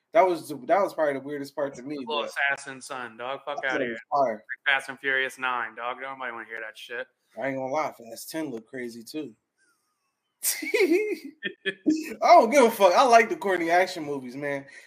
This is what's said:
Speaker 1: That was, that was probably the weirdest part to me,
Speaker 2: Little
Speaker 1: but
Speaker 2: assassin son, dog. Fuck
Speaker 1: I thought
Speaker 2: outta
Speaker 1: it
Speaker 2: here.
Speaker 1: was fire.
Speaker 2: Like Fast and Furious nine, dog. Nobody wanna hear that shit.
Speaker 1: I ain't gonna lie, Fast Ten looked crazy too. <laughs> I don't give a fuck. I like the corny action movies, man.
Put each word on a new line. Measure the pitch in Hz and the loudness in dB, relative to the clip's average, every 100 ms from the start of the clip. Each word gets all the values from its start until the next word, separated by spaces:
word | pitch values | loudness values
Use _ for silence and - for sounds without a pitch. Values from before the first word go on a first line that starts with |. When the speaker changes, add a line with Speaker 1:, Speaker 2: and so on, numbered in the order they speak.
| _ | _
Speaker 1:
That | 160 185 | 6 6
was, | 165 135 | 4 -4
that | 139 123 185 | -10 0 2
was | 185 | 2
probably | - 151 | 0 -2
the | 135 | -2
weirdest | 139 147 139 - | -6 -10 -10 -6
part | 139 | -6
to | 131 | -6
me, | 131 147 | -10 -10
Speaker 2:
Little | 120 147 | -6 -4
Speaker 1:
but | 135 | -4
Speaker 2:
assassin | 156 139 139 139 131 | -2 -2 -2 -8 -14
son, | - 131 120 113 | -12 -10 -10 -10
dog. | 123 135 | -8 -8
Fuck | - 135 135 | -8 -6 -4
Speaker 1:
I | |
thought | 131 | -2
Speaker 2:
outta | 120 | -4
Speaker 1:
it | |
Speaker 2:
here. | |
Speaker 1:
was | 113 - 143 127 | -6 -4 0 0
fire. | 107 | -2
Speaker 2:
Like | - - 147 135 | -10 -6 0 0
Fast | - | -2
and | 127 | -8
Furious | 139 131 131 131 | -2 -2 -2 -4
nine, | 131 123 113 | -4 -4 -6
dog. | 113 120 127 | -6 -8 -8
Nobody | 135 135 127 | -10 -10 -10
wanna | 117 110 | -10 -12
hear | 113 | -12
that | 110 - | -12 -14
shit. | - 117 - _ _ - | -14 -12 -12 _ _ -8
Speaker 1:
I | 135 | -6
ain't | 135 | -6
gonna | 131 | -4
lie, | 151 135 | -4 -4
Fast | 107 117 - - | -8 -18 -16 -10
Ten | 160 147 | -8 -8
looked | 113 - | -10 -12
crazy | 131 120 117 | -12 -12 -12
too. | 110 156 131 107 _ _ _ _ _ _ _ _ _ _ | -12 -12 -12 -16 _ _ _ _ _ _ _ _ _ _
<laughs> | - - - | -6 -6 -4
I | 494 339 359 427 370 277 - - - 190 - - 311 - - | 0 2 2 0 -6 -10 -12 -12 -8 -8 -4 -2 -2 -4 0
don't | 277 339 220 | 8 8 10
give | 277 233 | 6 6
a | |
fuck. | - 190 | 6 6
I | 214 | 6
like | 262 233 226 | 6 6 6
the | 180 | 0
corny | 208 180 165 | -2 0 2
action | 175 185 170 | 2 2 -2
movies, | 147 143 127 131 | -6 -6 -8 -8
man. | 143 139 139 - | -6 -6 -8 -20